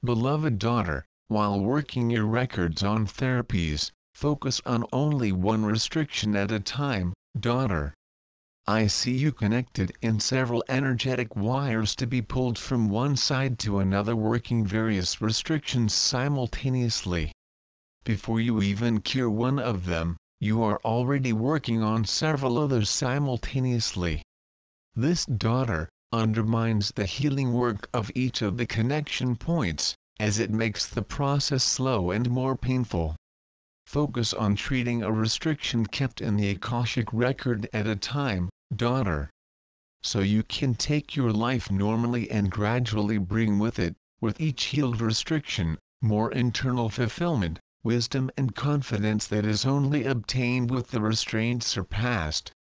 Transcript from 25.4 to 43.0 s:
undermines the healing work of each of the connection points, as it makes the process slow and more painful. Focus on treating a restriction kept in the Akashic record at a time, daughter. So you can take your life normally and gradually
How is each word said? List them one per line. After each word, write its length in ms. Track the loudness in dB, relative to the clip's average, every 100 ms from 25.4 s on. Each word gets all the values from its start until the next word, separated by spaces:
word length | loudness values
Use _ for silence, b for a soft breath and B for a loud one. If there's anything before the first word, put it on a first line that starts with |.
| 2 0 0 -2 -4 _ _
undermines 800 | 0 2 2 2 2 2 2 0
the 120 | -2 -4
healing 460 | 0 0 0 0
work 360 | 2 0 -2 -4
of 200 | -4 -4
each 280 | -2 -2 0
of 160 | -2 -2
the 80 | -2
connection 680 | 0 0 0 -2 -2 -2
points, 640 | -2 0 0 0 -2 -4 -6 _ _
as 180 | -2 0
it 120 | 0
makes 340 | 2 0 -2 -6
the 160 | -4
process 640 | -6 -2 0 2 0 0
slow 480 | 0 0 0 2 2
and 180 | 0 0
more 260 | 0 0 -2
painful. 600 | 0 0 0 -2 -2 -4 _ _ _ _ _ _ -6
Focus 460 | -2 0 0 -2
on 220 | 0 0
treating 480 | 0 0 0 0 0
a 80 | 0
restriction 720 | 0 0 0 -2 -2 -2 -2 -2
kept 340 | -2 -4 -2
in 160 | -2 0
the 140 | 0
Akashic 600 | -2 -2 -2 -2 -2 -2
record 560 | 0 0 0 -2 -2 -2
at 140 | -2 -2
a 100 | -2
time, 520 | -2 -4 -2 -2 -2 -6 _
daughter. 540 | -2 0 0 0 -2 -4 _ _ _ _ _ _ _
So 180 | -4 0
you 220 | 4 2
can 300 | 0 -2 0
take 400 | 0 0 -2 -2
your 180 | -2 0
life 380 | 2 2 0 0
normally 600 | 0 2 2 0 0 0
and 200 | 0 0
gradually 680 | 0 0 0 0 0